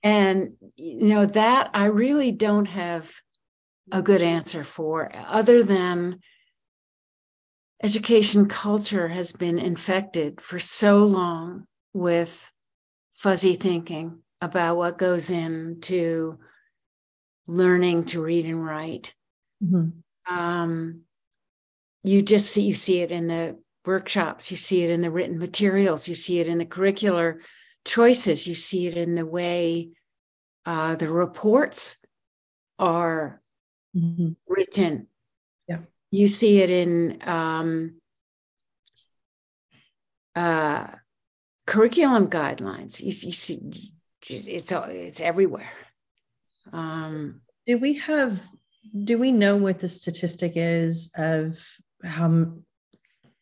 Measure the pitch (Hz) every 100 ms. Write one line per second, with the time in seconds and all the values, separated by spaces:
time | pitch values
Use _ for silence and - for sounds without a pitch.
0 | 208 214 196 190 185 - 190 - 165 131
1 | 208 208 202 208 220 254 - 202 208 208
2 | 247 294 262 208 214 208 202 185 175 170
3 | 160 - _ _ _ _ _ _ _ 190
4 | 185 196 170 165 160 165 143 - 156 160
5 | - - 80 214 220 240 208 196 180 175
6 | 175 180 _ _ _ _ _ _ _ _
7 | _ _ _ _ _ _ _ _ 214 214
8 | 208 226 208 208 202 - 208 208 208 202
9 | 165 175 175 - 175 170 180 165 - 185
10 | 196 170 147 - - 180 - - 208 202
11 | 208 190 175 165 170 180 - _ _ 196
12 | 175 170 170 - - _ _ _ _ _
13 | _ - 202 185 185 180 190 170 170 160
14 | 165 165 _ _ 175 185 170 170 175 170
15 | 185 180 175 175 165 160 165 165 - 185
16 | 165 165 160 160 _ _ _ _ _ _
17 | _ _ _ _ - 175 185 180 180 170
18 | 170 170 160 170 160 165 160 151 160 -
19 | - _ _ _ _ _ 185 180 165 -
20 | _ _ 180 180 170 175 170 165 165 170
21 | _ _ _ _ _ _ _ _ _ _
22 | 196 196 202 208 208 - 202 156 - 180
23 | 170 175 165 165 165 160 _ _ - 190
24 | 185 208 160 - - 180 - 185 170 170
25 | 170 165 - 170 180 - 202 190 196 190
26 | - 165 - 175 165 170 165 185 196 202
27 | 208 175 165 160 - - _ _ - -
28 | 233 240 - 147 - 165 - 190 175 170
29 | 170 170 160 175 175 175 170 165 170 _
30 | _ _ _ _ _ _ - 165 160 160
31 | 160 165 175 - 208 240 294 - - -
32 | _ _ _ _ _ _ _ _ 185 170
33 | 170 160 147 - _ _ _ _ _ 180
34 | 170 170 165 165 - 185 180 - 175 147
35 | - _ _ _ _ _ - 170 - _
36 | _ 196 202 202 226 202 185 180 175 170
37 | 170 - - 165 160 160 160 165 165 165
38 | _ _ _ _ _ _ _ _ _ _
39 | _ _ _ _ _ _ _ _ _ _
40 | _ _ _ - 170 160 151 147 - -
41 | _ _ _ _ _ _ - 214 233 233
42 | 294 240 190 170 147 - 98 - - -
43 | - 202 185 175 - 165 147 - - _
44 | _ _ - 127 104 117 - 175 - 90
45 | - 147 165 170 190 - - - - _
46 | _ _ _ _ _ _ - 165 160 160
47 | 160 156 147 - _ _ - 240 269 294
48 | - 302 262 190 - _ _ _ 214 214
49 | 202 233 254 240 202 202 196 185 180 -
50 | - 165 170 170 175 170 170 170 165 165
51 | - - 160 160 160 160 - _ _ _
52 | 175 160 165 165 165 165 _ _ _ _
53 | _ _ _ _